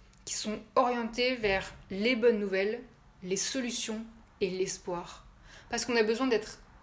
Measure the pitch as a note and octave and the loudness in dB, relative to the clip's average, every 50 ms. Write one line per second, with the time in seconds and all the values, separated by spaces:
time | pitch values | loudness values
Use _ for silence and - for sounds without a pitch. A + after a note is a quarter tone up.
0 | - - - - - - - - - G#3+ G#3+ A3 - - - B3+ B3+ B3 B3 A#3+ | -20 -20 -20 -14 -8 -6 -4 -4 -2 -4 -6 -6 -6 0 2 4 4 4 2 0
1 | A3+ A3 - B3 A#3+ B3+ C4 A#3 G#3+ G3 F#3+ F#3+ - - - - - - G3 G3 | -2 -2 0 0 2 2 2 2 2 2 2 2 0 -4 -12 -16 -12 -8 -4 0
2 | G#3+ A#3+ B3+ A3 A#3 A#3 A3 G3+ G#3 F#3+ F#3+ F#3+ G3 G#3+ A#3 B3 B3+ - - - | 2 2 2 4 6 4 4 4 2 0 0 0 0 0 -2 -4 -8 -16 -20 -20
3 | - - - - F3+ F3+ G3 G3 - - - C4+ A#3+ A#3+ A#3 - - A3+ G#3+ A3 | -20 -20 -20 -12 -6 -4 -2 0 0 0 0 -2 -2 -2 -2 -2 -2 -2 -4 -6
4 | A3+ - - - - - - - G3+ F3+ F#3+ F#3 F#3+ F#3 - - - G3 F3 F3 | -8 -10 -16 -20 -20 -14 -6 -4 -2 -2 0 -2 -2 -2 -4 -6 -6 -6 -6 -6
5 | F3+ - - - - - - - - - - - - - A#3 A3+ A3+ - A#3+ A#3 | -6 -10 -16 -18 -20 -20 -20 -20 -20 -20 -20 -18 -10 -6 -4 -4 -2 2 2 2
6 | A3 G#3+ A#3 A3+ C4+ B3+ A3+ G#3 - - - - - - - - | 4 4 2 2 2 2 2 0 0 -4 -14 -16 -20 -20 -12 -2